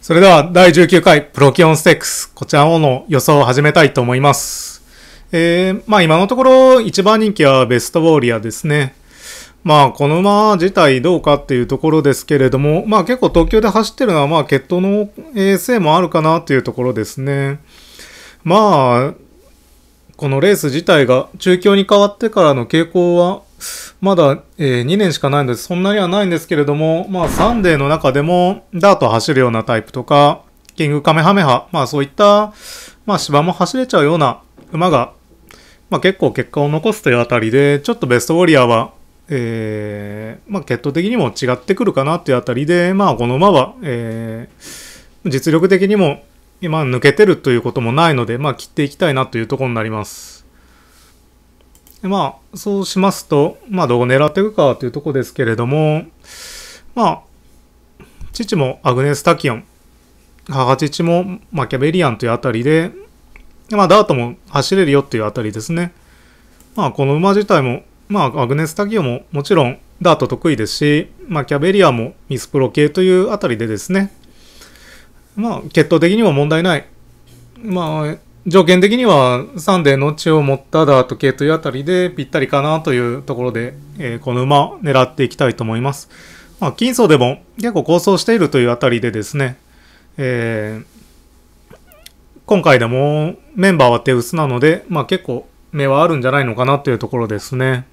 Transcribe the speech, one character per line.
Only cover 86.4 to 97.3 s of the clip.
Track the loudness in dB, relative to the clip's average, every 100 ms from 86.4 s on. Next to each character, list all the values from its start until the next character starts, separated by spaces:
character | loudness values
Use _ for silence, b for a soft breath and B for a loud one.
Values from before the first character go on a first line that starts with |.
| B B
ま | -8
あ、 |
金 | -4 -4
層 | 0 2
で | 4
も | 2 -2 _ -10
結 | -6
構 | -4
好 | 0
走 | 0 2 -2
し |
て | 0 0
い |
る | 0
と | 0
い | 0
う |
あ | 0
た | -2
り | -2
で | -4
で | -6
す | -8 -6
ね、 | -6 -8 _ b b b b -10
え | -6 -4 -4 -6 -8 -12
ー、 | -16 _ _ _ _ _ _ _ _ -20 _ -20 -20 _ _ _ -2
今 | 0
回 | 4 2
で | 2
も | -2 -2 -2 -4 -8 _ -2
メ | 0
ン | 4
バ | 2
ー |
は | 2
手 | 0
薄 | -2 -2 -4
な | -4
の | 0
で、 | 0 0 -4
ま | -6
あ、 | -4
結 | -6
構 | -6 -12 -12 _ _
目 | -6 0
は | 2
あ | 2
る | 0
ん |
じ | -2
ゃ |
な | -2
い |
の | -4
か | -4
な | -2 -2
と | -2
い |
う | -4
と | -4
こ | -6
ろ |
で | -6